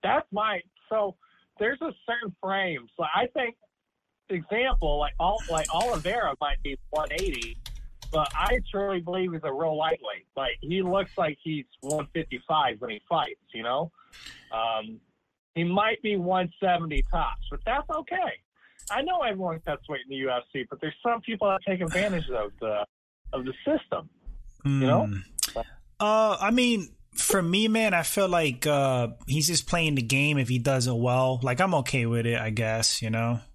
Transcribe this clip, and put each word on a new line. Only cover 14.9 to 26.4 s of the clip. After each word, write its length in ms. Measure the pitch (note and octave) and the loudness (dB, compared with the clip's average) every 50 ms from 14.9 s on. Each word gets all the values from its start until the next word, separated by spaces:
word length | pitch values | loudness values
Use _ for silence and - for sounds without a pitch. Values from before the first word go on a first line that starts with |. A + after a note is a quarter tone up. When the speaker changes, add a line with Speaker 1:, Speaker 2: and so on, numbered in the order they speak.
| A2 A2 _ _ _ _ _ _ _ _ _ _ _ | -12 -16 _ _ _ _ _ _ _ _ _ _ _
Speaker 1:
he 80 | E3+ E3+ | -2 0
might 360 | F3 F3+ G3 G#3 A3 A3+ - - | 2 2 2 2 2 0 -2 -2
be 140 | G#3+ G#3 G3 | -2 0 0
one 340 | E3+ F3 F#3 F#3 F#3 E3+ - - | 0 2 2 2 0 0 -4 -2
seventy 440 | - F#3 F3+ E3+ E3+ D#3+ D#3 - - - | 2 2 2 2 2 0 2 2 2 2
tops, 320 | - E3+ D3+ B2 - - - - | 2 0 0 -2 -4 -6 -8 -8
but 100 | C#3+ C#3 - | -8 -6 -4
that's 240 | G#3+ A#3+ C#4+ D#4 - | -2 -2 -2 -2 -4
okay. 440 | D#4+ D#4 D#4+ - F4 F#4 F4+ C#4 - - _ _ _ _ _ _ _ _ - - | -6 -6 -6 -4 -2 -2 -2 -2 -4 -8 _ _ _ _ _ _ _ _ -10 -4
I 100 | G3+ A#3 | -4 -2
know 200 | C#4 E4+ F#4 F4 D4 A#3+ | 0 0 0 0 0 0
everyone 320 | G3+ F#3+ F#3 F3 E3 D#3+ | -2 -2 -2 -4 -4 -4
cuts 200 | - - D3 C#3 - - | -4 -6 -6 -6 -4 -8
weight 120 | D3+ C3+ B2+ | -8 -8 -6
in 40 | C3 | -8
the 40 | C#3 C3+ | -6 -4
U 120 | C3 C3 | -2 0
F 140 | B2+ B2 A#2+ _ _ | 0 -2 -4 _ _
C, 120 | C#3 B2 - | -8 -6 -6
but 100 | - C3+ | -8 -8
there's 140 | - D#3 - - | -6 -8 -8 -2
some 180 | - A#3+ A#3 A3+ | 0 0 0 0
people 280 | - - A3+ F#3+ G#3+ G3+ | -2 -6 -4 0 2 2
that 100 | F#3+ F#3+ - - | 2 2 0 -2
take 140 | F#3+ F3+ | -2 0
advantage 480 | F3+ D#3+ D#3 F3+ G3 G#3 F#3+ E3+ D3+ B2+ | -2 -2 0 0 0 2 0 0 -2 -2
of 220 | B2 A2+ G#2+ G#2 - - | -2 -2 -2 -4 -6 -6
the, 240 | A#2 A2 G#2+ G#2 G#2 - _ _ _ _ _ _ _ - - | -4 -2 -2 -2 -2 -4 _ _ _ _ _ _ _ -8 -6
of 100 | C3+ B2+ | -6 -4
the 100 | C3 C3 - - | -4 -8 -4 0
system, 420 | C#4 D4+ D#4 - _ - F2 D#3 - _ _ _ - - - - - - - - | 0 0 0 0 _ -6 -6 -6 -10 _ _ _ -14 -14 -14 -16 -18 -20 -4 -2
you 220 | C#3 C#3 C#3 C3+ C3 | 0 2 4 4 6
know? 220 | B2 A#2 A2 G#2 | 6 4 4 2
Speaker 2:
Mm. 540 | G2+ F#2+ F#2+ - - - - - - A2+ A2+ - - - - - - _ | -2 -6 -8 -8 -4 -4 -4 -4 -2 -6 -6 -8 -10 -20 -20 -20 -4 _
Uh, 380 | G#3+ G#3 G#3+ A3 A3 G#3+ G3 | 2 4 4 6 6 4 4
I 120 | E3 | 2